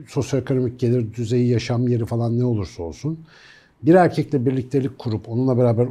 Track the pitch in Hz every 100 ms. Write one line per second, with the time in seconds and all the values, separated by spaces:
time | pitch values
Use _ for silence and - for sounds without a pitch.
0 | 143 143 117 135 127 131 123 123 120 123
1 | 110 120 113 123 123 117 - 120 123 120
2 | 117 117 117 120 123 107 92 - 82 -
3 | 151 160 - - - - _ _ 131 185
4 | 170 - - 143 123 131 123 143 135 -
5 | 123 107 113 113 131 120 123 113 123